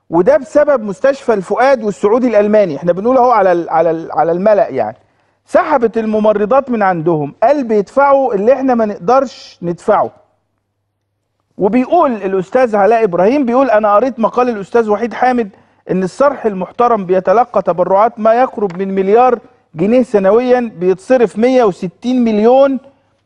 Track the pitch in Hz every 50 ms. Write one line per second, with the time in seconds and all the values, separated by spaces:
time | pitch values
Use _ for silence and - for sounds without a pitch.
0 | _ - 160 170 185 220 285 302 262 - - 294 294 294 285 254 214 202 185 -
1 | - 269 277 262 - - 226 202 180 - 202 208 247 269 277 240 214 208 190 -
2 | - 208 214 254 233 247 214 208 208 208 208 214 202 175 143 139 165 175 175 180
3 | 202 240 262 262 240 254 240 214 190 185 175 175 165 - 160 165 165 170 160 165
4 | 165 - - 156 151 165 170 175 190 220 214 196 156 104 131 131 107 110 110 _
5 | _ _ _ _ _ _ _ _ _ _ - 311 359 320 311 262 233 220 - 226
6 | 220 220 214 214 208 214 214 208 214 196 254 277 269 269 240 220 202 190 185 170
7 | 151 170 170 151 143 143 - - - 240 285 294 262 220 220 208 190 - - 269
8 | 277 277 277 277 269 247 202 190 202 226 277 254 262 262 247 233 226 208 202 -
9 | 170 175 247 269 277 240 - - - - - - 180 170 175 170 - - 208 175
10 | 131 113 - _ _ _ _ _ _ _ _ _ _ _ _ _ _ _ _ _
11 | _ _ _ _ _ _ _ _ _ _ _ - 175 208 196 247 254 - 311 359
12 | 320 277 240 202 185 190 190 190 180 - - 254 262 233 208 202 196 202 233 226
13 | 226 202 170 170 180 208 262 302 277 233 233 254 277 254 214 214 220 208 202 208
14 | 240 269 220 - 226 196 - 240 247 247 233 202 190 - - 233 226 214 208 196
15 | 233 233 - - 247 254 254 240 226 196 - _ _ _ _ _ _ - 170 185
16 | 190 180 - - 277 285 269 - - 220 202 185 180 - - - 240 240 233 208
17 | 190 175 190 185 175 196 185 220 247 - - 196 185 - 170 175 180 175 190 196
18 | 214 240 226 214 208 226 226 240 262 254 254 247 214 196 170 180 196 196 190 190
19 | 185 190 208 233 254 254 247 - - - _ _ _ _ - 147 180 202 233 262
20 | 240 - - 202 190 185 214 233 254 247 247 247 240 226 175 165 180 185 185 180
21 | - - 254 262 240 185 - 202 226 254 262 254 240 202 170 - 196 175 - _
22 | - 240 254 254 240 226 214 208 214 233 254 269 277 277 269 240 - - _ _
23 | _ _ _ _ _